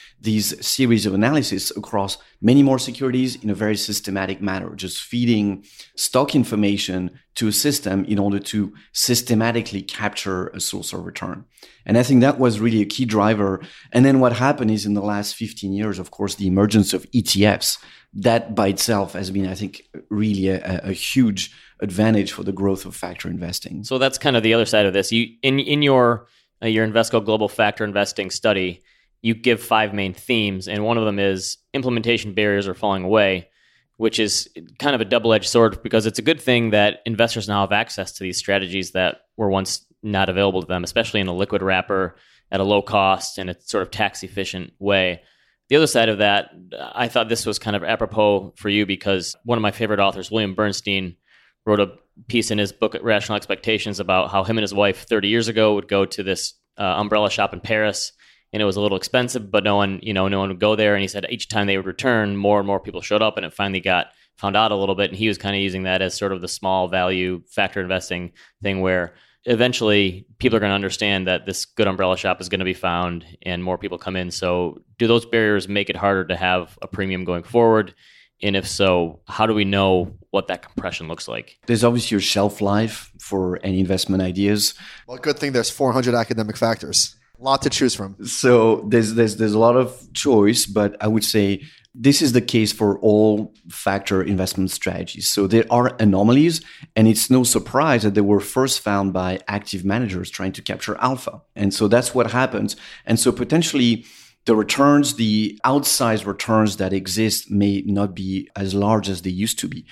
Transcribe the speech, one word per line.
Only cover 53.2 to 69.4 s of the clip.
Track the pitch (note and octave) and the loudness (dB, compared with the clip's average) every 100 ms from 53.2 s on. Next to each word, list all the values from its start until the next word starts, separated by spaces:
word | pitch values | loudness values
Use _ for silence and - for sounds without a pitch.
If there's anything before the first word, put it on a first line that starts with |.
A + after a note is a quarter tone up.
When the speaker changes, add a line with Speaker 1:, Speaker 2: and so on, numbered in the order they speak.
| - G#2 | 0 -6
Speaker 2:
Expectations, | - F#2+ A2+ G#2+ G#2 F#2+ | -4 -6 -2 -2 -2 -6
about | F#2 F#2 - | 0 2 2
how | G2 | -2
him | F#2+ A2+ | 0 -2
and | |
his | G2+ | -2
wife | G2+ G2+ F#2 - | 2 0 0 -2
thirty | G#2+ G2+ | 0 2
years | A#2 A2+ | 0 0
ago | A2 G#2+ G#2 | 2 2 2
would | - | 0
go | G2 | 0
to | F#2+ - | 0 -2
this, | F#2+ F#2 - - _ - | -4 -4 -6 -12 _ -6
uh, | |
umbrella | G2 E2+ G#2 G#2+ G#2 | -2 -2 0 0 0
shop | - G2+ | 0 -4
in | F2+ | -4
Paris, | - G#2+ G#2+ - - _ _ _ - | -2 0 0 -2 -10 _ _ _ -8
and | G#2+ | -2
it | G#2 | 0
was | F#2+ | 2
a | |
little | G#2 F#2+ | 0 -2
expensive, | - B2+ A#2+ B2 G2+ | -2 -2 -2 -6 -2
but | G#2 | 0
no | G#2 G2+ | 2 2
one, | G2 F#2+ | 0 -4
you | A2 | -4
know, | F#2+ F#2+ | -2 0
no | G2 | 0
one | F#2+ | -2
would | F2+ | 0
go | G#2+ G#2+ | 0 4
there. | G#2+ | 2
And | G2+ | 2
he | F#2+ | -2
said | G2+ F2+ | -6 -8
each | A#2+ - | -10 -4
time | A2 G2+ | -2 0
they | G2 | 0
would | F#2 | -2
return, | F2 C3 A#2 G#2 G2+ | -4 0 2 0 0
more | G2+ G#2 | 2 2
and | G2 | 2
more | G2 | -4
people | G#2 F2 | -4 -10
showed | - G#2 | -2 2
up, | A2 G#2 | 2 -2
and | E2 | -10
it | |
finally | - G2 F#2+ | -4 -4 -2
got | F#2 F2+ - _ _ - | 0 0 -2 _ _ -6
found | G2 G2+ | 0 2
out | A2 | 2
a | G2+ | 2
little | G2 F#2+ | 0 0
bit. | G2 | -2
And | F#2+ | 0
he | A2 | -2
was | G2 | -2
kinda | G2+ G2+ | -2 -2
using | G2 F#2 | -2 -2
that | F#2 F#2 | -2 0
as | F#2 - | -2 -4
sort | G2+ | -4
of | F#2 | -4
the | F2+ | -8
small | - F#2+ F#2+ F#2 | -6 0 0 0
value | F#2 F2+ F#2 F#2 F2+ _ | 0 0 0 -2 -6 _
factor | - F#2+ G2+ | -4 -2 -4
investing | F2+ F#2 - F2 F2 _ _ _ | -4 -4 -4 -8 -8 _ _ _
thing | G2+ F#2+ | -6 -2
where | F#2 F#2 E2+ _ _ _ | 0 0 -2 _ _ _